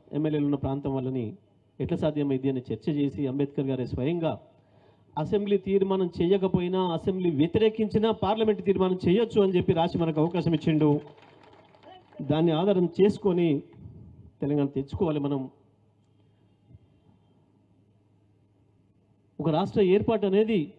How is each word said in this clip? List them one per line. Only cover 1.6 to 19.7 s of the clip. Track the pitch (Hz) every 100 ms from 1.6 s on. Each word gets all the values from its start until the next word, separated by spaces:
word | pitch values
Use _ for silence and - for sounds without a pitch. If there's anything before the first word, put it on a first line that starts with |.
| _ -
ఎట్లా | 135 170
సాధ్యమైంది | 156 151 143 131 135
అని | 131 123
చర్చ | 113 -
చేసి | 147 143 139 135
అంబేద్కర్ | 139 139 - 135
గారే | 131 120
స్వయంగా | - 131 175 160 107 - _ _ _ _ _ _ -
అసెంబ్లీ | 156 202 202 202
తీర్మానం | 196 196 190 190 180 -
చేయకపోయినా, | 175 196 190 180 175 185 180
అసెంబ్లీ | 165 - 185 180
వ్యతిరేకించినా | 139 165 214 220 220 208 214 220
పార్లమెంట్ | 220 190 220 220 196 185
తీర్మానం | 185 185 180 170
చేయొచ్చు | 196 226 220
అని | 196 180
చెప్పి | 180
రాసి | 165 170 175
మనకు | 160 156
అవకాశం | 165 175 165
ఇచ్చిండు. | 156 170 156 151 147 - - - - - - - _ - - _ -
దాన్ని | 139 156 170
ఆధారం | 156 196 185 170 -
చేసుకొని | 202 202 202 175 170 143 - - - - - - - -
తెలంగాణ | 139 147 139
తెచ్చుకోవాలి | 135 139 - 170 151
మనం. | 139 139 131 _ _ _ _ _ _ _ _ _ _ _ _ - _ _ _ _ _ _ _ _ _ _ _ _ _ _ _ _ _ _ _ _ _ _ _ _ _ -
ఒక | 151
రాష్ట్ర | 156 196